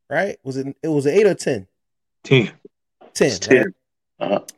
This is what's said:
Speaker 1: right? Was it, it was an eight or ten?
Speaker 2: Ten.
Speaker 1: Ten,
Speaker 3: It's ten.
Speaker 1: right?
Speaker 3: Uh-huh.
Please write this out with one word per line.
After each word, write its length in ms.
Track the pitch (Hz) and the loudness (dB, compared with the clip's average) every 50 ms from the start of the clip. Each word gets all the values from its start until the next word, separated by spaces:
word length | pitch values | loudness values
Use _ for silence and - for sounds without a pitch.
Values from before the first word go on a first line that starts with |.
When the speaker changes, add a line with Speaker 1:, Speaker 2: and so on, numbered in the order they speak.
| _ _ | _ _
Speaker 1:
right? 280 | 127 160 190 202 - - _ | -4 -4 -4 -4 -8 -10 _
Was 120 | 135 127 135 | -8 -8 -8
it, 160 | 135 139 135 - | -8 -8 -10 -8
it 60 | - 160 | -6 -2
was 180 | 151 147 131 | -2 0 0
an 80 | 147 151 | 2 2
eight 120 | 196 220 196 | 4 4 4
or 80 | 170 | 2
ten? 320 | - - - 135 101 95 - _ _ _ _ _ _ _ _ _ _ _ | 0 -4 -4 -4 -6 -8 -12 _ _ _ _ _ _ _ _ _ _ _
Speaker 2:
Ten. 280 | - 135 131 107 - - _ _ - _ _ _ _ _ _ - - _ | 2 4 4 4 0 -4 _ _ -20 _ _ _ _ _ _ -20 -16 _
Speaker 1:
Ten, 140 | - 175 143 | -2 0 0
Speaker 3:
It's 100 | 107 90 | 0 -4
ten. 180 | - - 131 123 | 2 2 2 2
Speaker 1:
right? 100 | - 95 - _ _ _ _ _ _ _ _ _ | 2 -2 -6 _ _ _ _ _ _ _ _ _
Speaker 3:
Uh-huh. 200 | - - 202 - - - _ | -4 -4 -4 -4 -4 -10 _